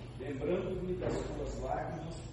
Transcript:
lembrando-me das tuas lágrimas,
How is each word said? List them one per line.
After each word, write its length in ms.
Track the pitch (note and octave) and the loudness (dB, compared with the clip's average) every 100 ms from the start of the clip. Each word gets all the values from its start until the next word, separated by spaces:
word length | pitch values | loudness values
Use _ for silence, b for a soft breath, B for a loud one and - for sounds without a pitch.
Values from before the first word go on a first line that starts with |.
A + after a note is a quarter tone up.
| - - | -8 -6
lembrando-me 760 | D3 C3+ D#3+ F#3+ - F#3 F#3 | -4 0 4 4 4 0 0
das 200 | F3+ - | 2 2
tuas 460 | - - - - - | 2 0 -2 -2 0
lágrimas, 560 | - - - - D#3+ - - | 0 0 0 -2 -4 -4 -6